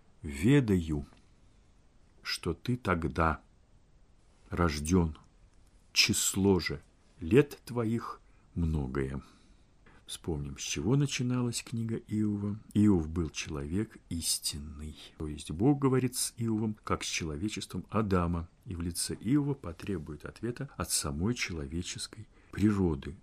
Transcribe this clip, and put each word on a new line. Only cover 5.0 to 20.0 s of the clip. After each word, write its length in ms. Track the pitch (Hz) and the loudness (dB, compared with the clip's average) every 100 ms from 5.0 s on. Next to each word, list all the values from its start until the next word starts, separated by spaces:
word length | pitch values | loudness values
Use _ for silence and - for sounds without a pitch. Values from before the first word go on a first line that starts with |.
| 82 - - _ - - - _ _ | 4 -2 -16 _ -20 -20 -20 _ _
число 680 | - - 101 - 101 98 92 | 2 2 2 0 4 4 4
же 240 | - - - _ _ - | 2 -6 -12 _ _ -10
лет 400 | 82 117 143 - - | 4 4 4 0 -8
твоих 560 | 117 110 117 - - _ - - | -4 0 -2 -4 -12 _ -20 -10
многое». 680 | 87 80 76 64 69 67 67 - - - - _ _ - - - | -2 0 0 -2 -2 -2 -4 -10 -20 -20 -20 _ _ -20 -20 -14
Вспомним, 520 | - - 76 71 69 | -10 -6 -4 -4 -8
с 40 | |
чего 340 | - 71 82 143 | -6 -2 2 2
начиналась 640 | 139 - 123 123 120 117 | 2 0 -2 0 -2 -4
книга 320 | - 117 113 | -6 -4 -4
Иова. 640 | 113 - 107 107 101 101 104 - | -4 -2 0 2 0 -2 -4 -2
Иов 340 | 107 104 92 78 | 4 6 6 4
был 220 | 85 78 | -2 -2
человек 640 | - - 73 71 92 110 - - | -4 -6 -6 -4 -4 -4 -8 -8
истинный. 880 | 85 78 - - 76 76 73 78 78 - - | -4 -2 -2 -4 -8 -10 -12 -12 -14 -16 -10
То 100 | 76 | -8
есть 240 | 76 - | -8 -6
Бог 260 | 80 127 139 | 2 4 4
говорит 380 | 139 131 123 - | 4 2 0 -2
с 180 | - - | -4 -2
Иовом, 400 | 113 107 113 104 | -2 0 0 -4
как 220 | - 90 | -4 -4
с 20 | - | -2
человечеством 800 | - 82 73 107 98 - 92 - | -4 -4 -4 -4 -6 -8 -8 -4
Адама, 580 | 104 107 92 85 85 82 _ - | -2 2 2 2 0 -4 _ -10
и 80 | |
в 60 | 85 | -6
лице 360 | 87 85 - 82 | -4 -4 -6 -4
Иова 340 | 95 147 143 | 0 0 0
потребует 720 | 139 87 82 - 92 | -4 -8 -10 -6 -6